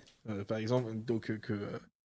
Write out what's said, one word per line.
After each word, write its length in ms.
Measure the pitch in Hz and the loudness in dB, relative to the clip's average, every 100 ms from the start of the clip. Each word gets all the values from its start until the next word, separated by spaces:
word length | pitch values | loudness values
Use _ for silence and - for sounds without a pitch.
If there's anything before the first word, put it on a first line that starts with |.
| - - 113 | -4 -14 -6
Euh, 140 | 101 | -4
par 140 | 98 110 | 0 0
exemple, 340 | 110 127 117 | 4 4 2
donc, 380 | 110 117 113 - | -2 0 0 2
euh, 60 | 110 | -4
que, 160 | - | 0
euh, 260 | 104 101 92 - _ | -2 -2 -6 -10 _